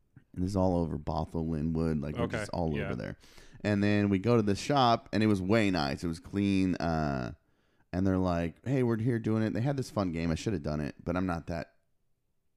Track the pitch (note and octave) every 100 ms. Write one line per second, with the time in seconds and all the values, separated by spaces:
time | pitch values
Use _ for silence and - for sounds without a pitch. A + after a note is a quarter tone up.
0 | _ - _ - F#2 G2+ F#2 F2 D#2+ D#2
1 | D2+ D#2+ D#2+ E2+ D#2+ D#2+ D#2+ D#2+ E2 D#2
2 | C#2+ D2+ A#2 A#2 G#2 - E2 D2 G2 B1
3 | G1+ - - - - - G2+ G2+ G#2 G#2
4 | G2+ G2 G2+ A#2+ G#2 G2 - C#3+ B2 A#2
5 | - - A2 G2+ F#2 A2+ G2+ F2+ C#2+ C2+
6 | F2+ E2 - G2 G2+ G2 F#2 F2 D#2+ D#2+
7 | D2+ C2+ A#1+ - _ _ _ _ _ F2+
8 | F#2+ F#2 F#2 E2+ E2+ - - C3+ B2 A2+
9 | A2+ A#2 A2 A2 A2 - B2+ C#3 B2 -
10 | F#2+ E2 E2+ D#2+ - F#2+ D2+ D2+ C#2+ -
11 | - F2 F#2 E2 - E2 - _ _ _
12 | _ _ _ _ _